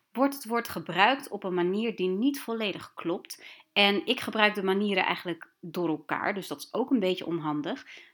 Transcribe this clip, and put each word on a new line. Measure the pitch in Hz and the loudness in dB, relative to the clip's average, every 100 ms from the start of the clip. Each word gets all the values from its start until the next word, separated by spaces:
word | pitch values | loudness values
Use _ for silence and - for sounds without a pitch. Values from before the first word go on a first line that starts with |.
| _ | _
wordt | 220 277 | 0 0
het | 277 214 | 0 -4
woord | 233 233 | -4 -2
gebruikt | 190 160 165 240 277 - | -8 -4 4 4 4 -2
op | 202 | -8
een | 196 | -4
manier | 180 175 202 233 196 | 0 2 0 -2 0
die | 185 | 0
niet | 190 262 277 | 2 0 0
volledig | - 226 214 175 - | -4 -2 -2 -4 -10
klopt. | - 165 175 - - - - - | -8 -4 -4 -4 -16 -16 -20 -4
En | - 202 202 - | 4 6 6 2
ik | 254 | -2
gebruik | - 220 208 202 | 0 4 4 4
de | |
manieren | 190 190 208 190 - | 0 2 2 2 2
eigenlijk | 180 180 165 - _ | 0 -4 -8 -10 _
door | 175 160 170 | -10 -4 -2
elkaar, | 156 - 147 - | -2 -2 -2 -2
dus | 202 170 | -4 -6
dat | 143 | -10
is | - | -8
ook | - 170 | -4 2
een | 254 | 2
beetje | 185 185 - | 2 0 -2
onhandig. | 165 151 147 147 233 - - - | -4 -2 -4 -4 -6 -10 -20 -20